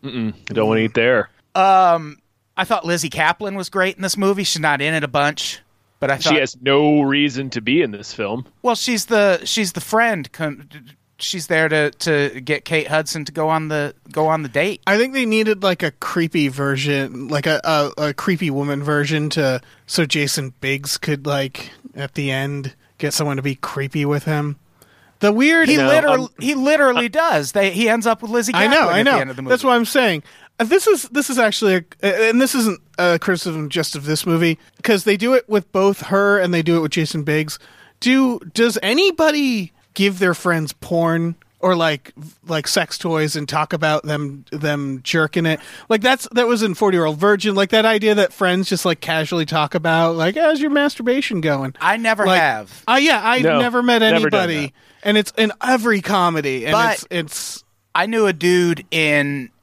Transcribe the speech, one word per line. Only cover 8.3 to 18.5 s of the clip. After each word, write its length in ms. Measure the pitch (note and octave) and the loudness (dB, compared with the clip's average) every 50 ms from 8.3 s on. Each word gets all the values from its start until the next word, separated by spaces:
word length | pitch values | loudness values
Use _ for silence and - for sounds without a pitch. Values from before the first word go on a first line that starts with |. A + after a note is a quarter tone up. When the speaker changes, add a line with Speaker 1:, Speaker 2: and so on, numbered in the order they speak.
| G#2+ B2 B2+ - _ _ - | -4 -6 -8 -12 _ _ -2
Speaker 2:
Well, 120 | B3 A#3 | -2 -2
she's 300 | - - B3+ B3 G#3+ - | -2 -2 -4 -2 -4 -2
the, 380 | - A#3 G#3+ G3+ G3+ F#3 E3+ - | 0 2 2 4 4 2 0 -2
she's 280 | - - - G#3+ F3+ - | -4 -2 -2 -2 -2 -4
the 80 | F3 | -10
friend. 500 | - - - A3 A#3 A#3 A3 F3 C#3 - - | -8 -2 0 2 2 2 0 -4 -6 -10 -10
Con-, 360 | - D#3+ D3+ C#3+ - D3 C#3+ - D3+ B2+ C#3 D3 _ _ _ _ _ | -8 -8 -8 -8 -10 -18 _ -20 -20 -20 -20 -20 _ _ _ _ _
she's 300 | - - - F#3 D3+ - | -10 -8 -8 -8 -4 0
there 200 | F3+ D#3+ D#3+ D#3 | 0 2 2 2
to, 220 | D#3 D#3 D3 D3 | 2 2 0 0
to 500 | - _ - E3+ D#3 D3 C#3+ C#3+ - C3 | -2 _ -2 0 0 2 0 -2 -4 -8
get 240 | C3 B2+ D3+ C#3 _ | -6 -4 -4 -4 _
Kate 220 | - E3 D#3+ D3+ - | -2 -2 -2 -2 0
Hudson 360 | D3+ D#3 D#3 D3+ - E3 D3 | -2 -2 -2 -2 -6 -8 -8
to 80 | D3 C#3+ | -8 -6
go 160 | - D#3 D#3 | -4 -2 0
on 200 | D#3+ D#3+ D#3 D#3 | 0 -2 -2 -4
the, 260 | D3+ D3+ D3 C#3+ - _ _ - - | -4 -4 -4 -6 -8 _ _ -8 -4
go 140 | D#3 D#3 D#3+ | -2 0 0
on 140 | D#3+ D#3+ D3+ | 0 -2 -4
the 60 | C3+ | -4
date. 320 | A2+ C#3+ D#3+ G3 G#3 - _ | -2 -2 -2 -2 -4 -4 _
Speaker 3:
I 100 | - G3 | 0 2
think 160 | G#3+ A#3+ C4+ C4 | 2 0 0 0
they 120 | C4+ B3 | -2 -2
needed, 360 | A3+ A3 A3 A3 A3 G#3+ F#3+ F#3+ | 0 2 0 2 0 0 0 0
like, 200 | G3 F3+ - - | 0 0 0 -2
a 80 | D#3 - | -6 -4
creepy 560 | _ - - - F3+ E3 D#3+ - E3 D3 C#3 | _ -10 -4 -2 -2 -2 0 0 0 -2 0
version, 800 | C3 C3+ C#3 C#3 C#3 C3 C3+ D3 C#3+ C#3 C3+ C3 - B2+ C#3 A#2+ | -2 -2 -2 -2 -2 -2 -2 -2 -2 -2 -2 -4 -8 -12 -8 -4
like 180 | D3+ D3 C#3+ | -4 -2 0
a, 140 | E3 D#3 D3 - | 0 -2 0 0
a, 280 | - D#3+ D3+ C#3+ C#3+ - - D3+ D3 | 0 0 0 0 -2 -2 -4 -4 -4
a 60 | C#3 | -4
creepy 360 | - - - F#3 D#3+ F#3+ D#3+ | -4 -2 -2 -2 0 -2 -2